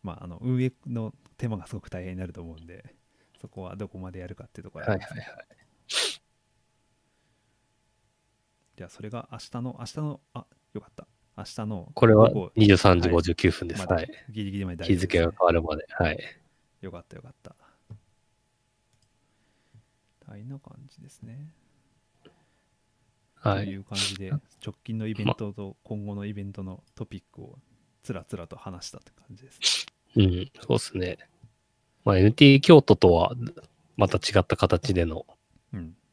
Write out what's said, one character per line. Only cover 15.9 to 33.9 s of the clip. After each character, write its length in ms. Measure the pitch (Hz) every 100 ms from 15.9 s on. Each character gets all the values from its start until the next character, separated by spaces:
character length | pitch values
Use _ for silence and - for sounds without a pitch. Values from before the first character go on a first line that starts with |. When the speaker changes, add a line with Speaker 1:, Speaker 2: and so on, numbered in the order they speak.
| - 80
Speaker 2:
い。 80 | 78 - - _ _ _ _
Speaker 1:
よ 100 | 95
か 80 | 87
っ 60 | -
た 80 | -
よ 40 |
か 80 | 123
っ 40 | -
た。 120 | - _ _ _ _ 107 _ _ _ _ _ _ _ _ _ _ _ _ _ _ _ _ _ 110 _ _ _ _ -
大 100 | 104
変 120 | 117
な 100 | 139
感 160 | - - 135
じ 140 | _
で 80 | -
す 120 | -
ね。 280 | 113 123 151 _ _ _ _ _ _ _ - _ _ _ _ _ _ _ _ _ _ _
Speaker 2:
は 260 | - 98
い。 40 | 101
Speaker 1:
と 60 |
い 60 | 98
う 60 |
感 140 | 98 98
じ 200 | 98 98
で、 140 | 95
Speaker 2:
ま 80 | 147 _ _ -
Speaker 1:
直 100 | -
近 140 | - 110
の 100 | 110
イ 60 |
ベ 100 | 107
ン 40 | 104 -
ト 160 | 104
と 240 | 101 98 -
今 220 | _ 107 104
後 100 | 101
の 100 | 101
イ 80 |
ベ 100 | 101
ン 100 | 98
ト 100 | 101
の 200 | 95 92 _ -
ト 100 | 117
ピ 120 | 98
ッ 60 | _
ク 80 | -
を 160 | - 131 _ _ _ _
つ 100 | -
ら 100 | 95
つ 140 | - 95
ら 100 | 82
と 80 | -
話 320 | - 92 -
し 40 |
た 80 | -
っ 20 |
て 100 | _
感 140 | _ _
じ 120 | 104
で 80 | 135
す。 360 | - - - - _ _ -
Speaker 2:
う 60 |
ん、 300 | 98 90 95 -
そ 120 | -
う 20 | 113
っ 40 |
す 180 | - 95
ね。 200 | 90 - - _ - _ _ _ _ _ -
ま 80 |
あ、 40 | 95
エ 60 |
ヌ 80 | 101
テ 240 | 117 139 139
ィ 20 |
ー 40 |
京 200 | 139 160
都 140 | - 107
と 180 | 92
は 200 | 85 87 123 117 - - _ _